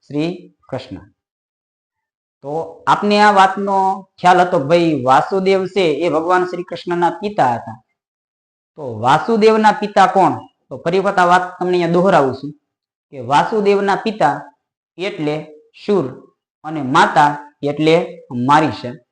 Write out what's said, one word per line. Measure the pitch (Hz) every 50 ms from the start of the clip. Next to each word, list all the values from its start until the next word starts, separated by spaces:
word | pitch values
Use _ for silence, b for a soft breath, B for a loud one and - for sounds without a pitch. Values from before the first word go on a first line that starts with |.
શ્રી | _ _ 139 147 156 165 180 175 - - _ _ _ _
કૃષ્ણ. | - 127 - - 98 87 - _ _ _ _ _ _ _ _ _ _ _ _ _ _ _ _ _ _ _ _ _ _ _ _ _ _ _ -
તો | 139 147 160 165 - - - - -
આપને | 151 - 202 208 208 208
આ | 208 208
વાતનો | 202 190 190 190 - - 196 196 196 196 190 190 196 196 - _ _ _
ખ્યાલ | - 175 185 180
હતો | 180 175 - 175
કે | 139
ભાઈ | 135 170 175 170 165 156 135 123
વાસુદેવ | 127 131 143 190 - 202 190 190 185 196 190 190 180
છે | - 202 190 165 147
એ | 135 165 175
ભગવાન | 147 156 160 170 185 180 180
શ્રી | 180 180 175 175
કૃષ્ણના | - 180 165 - 185 175 175 170 170
પિતા | 165 - - 208 208 185 147 123 120
હતા. | 113 - 113 113 120 _ _ _ _ _ _ _ _ _ _ _ _ _ _ _ _ _ _ _ -
તો | 151 127 113 107
વાસુદેવના | 113 123 143 156 - - 226 220 208 220 220 220 220 214
પિતા | 202 - 208 202 - 208 190 185
કોણ? | - 190 180 151 127 113 - - _ _ _ _
તો | 143 123
ફરી | - 170 175 196
વખત | 185 202 190 190
આ | 180
વાત | 175 175 185 180 180 - -
તમને | 180 180
અહીંયા | 180 180 175 165
દોહરાવું | 170 175 175 196 185 156 139 131 123
છું | - - 143 - _ _ _ _ _ _ _ _ _ _ _ 151
કે | 135
વાસુદેવના | 120 117 139 147 175 - 233 220 202 196 202 196 202 196 190
પિતા | 185 - 226 214 - - 143 143 147 - - _ _ _ _ _ _ _ _ _ -
એટલે | 175 202 - - 156 147 151 156 160 - - - _ _ _ - -
શૂર | - 208 185 147 123 - - - _ _ _ _ _ _ _ _
અને | 151 160 156
માતા | 135 127 135 170 196 208 - 160 147 143 - - - - _ _ -
એટલે | 143 143 147 156 156 160 170 180 180 - - - _
મારીશા. | 139 120 123 127 139 156 156 143 110 - - 120 131 - _ _